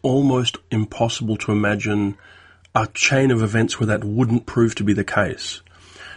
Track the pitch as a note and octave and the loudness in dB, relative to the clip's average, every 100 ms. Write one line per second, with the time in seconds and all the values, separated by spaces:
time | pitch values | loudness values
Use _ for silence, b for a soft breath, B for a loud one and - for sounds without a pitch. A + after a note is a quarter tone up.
0 | C3+ C3+ C#3 B2+ B2 - - A2 G#2+ - | 0 2 4 2 0 -4 -2 -2 -2 -2
1 | A#2 - A2 G#2+ - G#2 G#2 G#2 G#2+ G#2 | -2 -2 -4 -2 0 0 0 0 0 0
2 | G2+ G2+ B B B B B A#2 G#2+ - | -2 -4 B B B B B -4 -2 -2
3 | - C3+ C3+ A#2 A2 A2 G#2+ - G#2+ G#2+ | 0 2 4 2 2 2 0 0 -2 -2
4 | G#2+ A2 B2+ A#2 - - A#2 - G#2 G#2 | -2 0 2 0 0 2 2 2 -2 -2
5 | G2 - F#2+ - - - _ B B B | -2 -2 -2 -4 -12 -14 _ B B B
6 | B | B